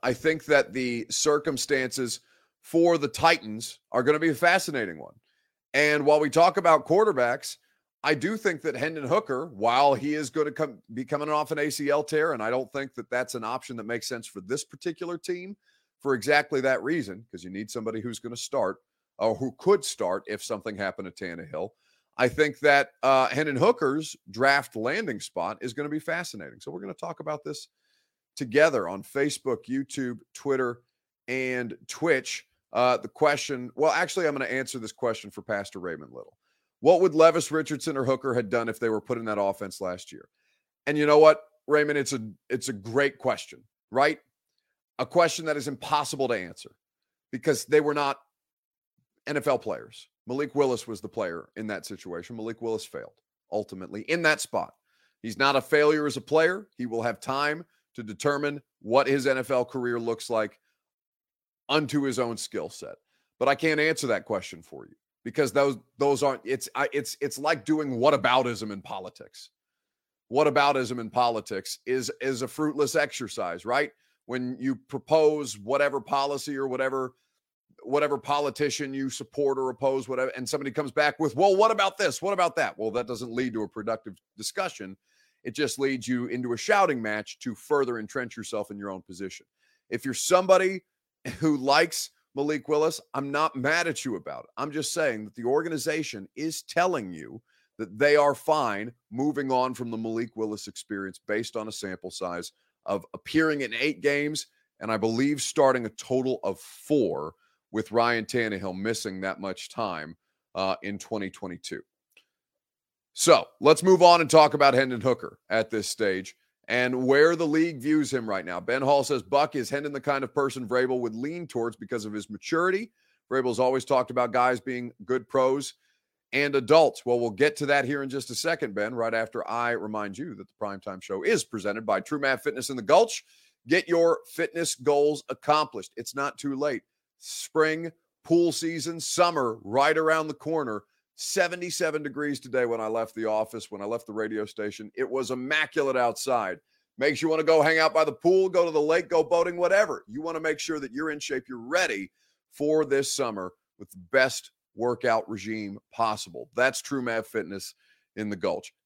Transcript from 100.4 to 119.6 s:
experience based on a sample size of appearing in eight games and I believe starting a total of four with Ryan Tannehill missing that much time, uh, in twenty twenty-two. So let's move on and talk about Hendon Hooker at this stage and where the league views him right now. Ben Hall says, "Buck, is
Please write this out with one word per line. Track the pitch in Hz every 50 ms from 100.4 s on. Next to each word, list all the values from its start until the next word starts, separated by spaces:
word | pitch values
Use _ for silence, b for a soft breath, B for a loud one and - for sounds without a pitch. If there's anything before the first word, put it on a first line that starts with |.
| 110 107 107 101 -
experience | 104 - - - - 104 98 98 95 90 - _
based | - 104 107 117 - -
on | 113 107
a | 110
sample | 101 - - 98 92 90 - 90
size | - - 95 90 87 87 87 - - _ _ _ _ _ -
of | - 101 98 85 - -
appearing | - - - - 156 160 160 151 143
in | 131 113 110
eight | 117 135 151 143 139
games | 123 143 143 143 147 147 151 147 - _ _ _ _ _ _ -
and | - 113
I | 110
believe | 107 104 113 113 117 135 143 147 139
starting | - - - - 139 135 127 127 117
a | 107
total | - - - - 131 131 127 131 123 - -
of | 95 95 -
four | - - - - - - 151 147 113 90 67 67 76 78 - _ _ _ _ _ _ _
with | - 107 107 -
Ryan | 104 117 117 120 120 113 107
Tannehill | - - 123 117 110 101 92 95 95 90
missing | 92 98 110 113 - - 107 95 95
that | 95 95 - -
much | 95 98 92 - - -
time, | - - 113 98 87 78 76 80 85 _ _ _ _ _ _ _ -
uh, | 95 95 95 95 -
in | - 101 101
twenty | 95 - - 113 104 98 95
twenty-two. | - - - 92 87 - - - - - - _ _ _ _ _ _ _ _ _ _ _ _ _ _ _ _ _ _ _ _ _ _ _ _ _ -
So | - - 175 160 - - - _ -
let's | - 147 160 156 170
move | 185 185 170
on | 175 175 175 170
and | 165 135
talk | 156 160 151 151 151
about | 143 143 139 127
Hendon | 127 135 127 123 117
Hooker | 104 127 120 - - - - _ _ -
at | - 113 110 110
this | 117 107 98
stage | - - - 113 98 95 92 90 - - _ _ _ _ _ _
and | - 117 123 123 127 127 127 131
where | 127 139 139 151 165 170
the | 165 170
league | 151 151 160 165 170 160 131
views | 117 147 151 156 143 120 139
him | 127 113
right | 110 101 95 82
now. | 87 90 87
Ben | 90 - 120 135
Hall | 139 135 143 143 131
says, | - 147 123 -
"Buck, | 92 139 139 151 151 -
is | 139